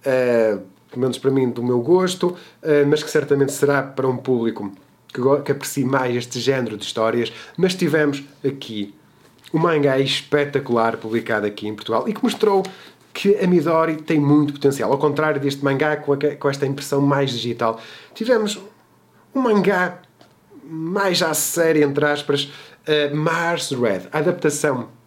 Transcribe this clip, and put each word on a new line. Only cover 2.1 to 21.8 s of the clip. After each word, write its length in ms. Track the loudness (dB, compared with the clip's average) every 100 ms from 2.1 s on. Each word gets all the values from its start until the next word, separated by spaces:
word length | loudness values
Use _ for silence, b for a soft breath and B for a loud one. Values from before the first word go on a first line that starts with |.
| -2 -4 -4 B B
eh, 220 | 0 4 4
mas 180 | 2
que 60 | 2
certamente 400 | -2 2 2 2
será 320 | 4 2 2
para 240 | 0 -2 -2
um 100 | -2
público 540 | 0 0 0 -4 -10 -12 _ _ _
que 80 | -2
go-, 200 | 2 2
que 100 | 0
aprecie 320 | -4 -4 -4
mais 320 | 0 0 0 -2
este 240 | -4 -4
género 380 | 0 0 -2 -6
de 80 | -8
histórias. 480 | -2 0 0 -2 B B B
Mas 160 | 0 2
tivemos 480 | 0 2 2 -2 -10 -6 -6
aqui 480 | -6 -10 -8 -8 -10 _ _ _ _ -6
um 60 | 0
mangá 400 | 2 2 2 2
espetacular 1000 | 0 -2 -2 0 0 -2 0 0 0 -2
publicado 480 | -4 -4 -2 -2 -2
aqui 220 | -6 -10
em 60 |
Portugal 340 | -10 -4 -2 -2
e 60 |
que 80 | -2
mostrou 400 | -2 0 2 2 -2 B B B _ -4
que 180 | 0 2
a 40 | 4
Midori 480 | 2 4 2 2 -2
tem 240 | -2 0
muito 340 | 4 4 4
potencial. 380 | 2 0 2 0
Ao 80 | 2
contrário 420 | 0 2 0 0
deste 220 | -2 -2
mangá, 340 | -2 0 0 -2
com 160 | -2
a, 40 | 0
com 300 | 0 0 -2
esta 200 | -2 -4
impressão 340 | -4 -2 0
mais 300 | 2 2 0
digital. 480 | -2 -6 -2 -2 -2 B B B
Tivemos 460 | -8 0 0 0 -6 -14 _ _ _ _ _ _
um 80 | -4
mangá 580 | 2 2 4 2 0 -4 _ _ -20 _ _ -20
mais 600 | -14 -8 -4 -2 0 0
à 100 | 0
série, 480 | -2 -2 0 2 4